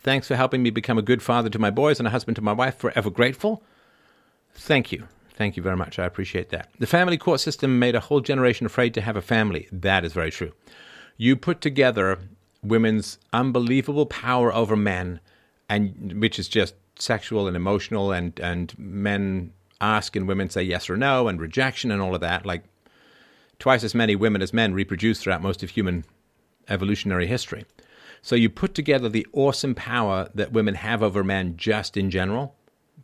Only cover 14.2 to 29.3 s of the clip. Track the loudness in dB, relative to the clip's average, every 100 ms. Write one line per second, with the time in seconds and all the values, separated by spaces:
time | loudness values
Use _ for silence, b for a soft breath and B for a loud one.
14.2 | -2 2 2 2 2 2 2 0 -4 -8
15.2 | _ b b b -2 0 0 -4 -8 0
16.2 | 0 0 -2 0 0 -2 _ -8 -4 -4
17.2 | -2 -2 0 -2 0 0 -2 -2 0 -2
18.2 | -4 -6 -4 -4 -6 -10 -10 -4 -2 0
19.2 | -2 -4 -6 -12 _ -4 0 0 -2 -4
20.2 | -2 -2 -2 -2 -2 -2 -4 -2 2 2
21.2 | 2 -2 -4 -2 -2 -2 -4 -2 -2 -2
22.2 | -2 -2 -4 -8 -10 _ _ b b b
23.2 | b b b b 2 4 2 2 4 4
24.2 | 4 2 0 2 2 0 -2 0 0 0
25.2 | 0 -2 -2 -4 -4 -2 0 -2 -6 _
26.2 | _ _ _ _ -6 -2 0 -2 0 0
27.2 | 0 -2 -6 -12 -16 _ B B B B
28.2 | 0 4 4 2 -4 -2 0 2 2 -2
29.2 | -2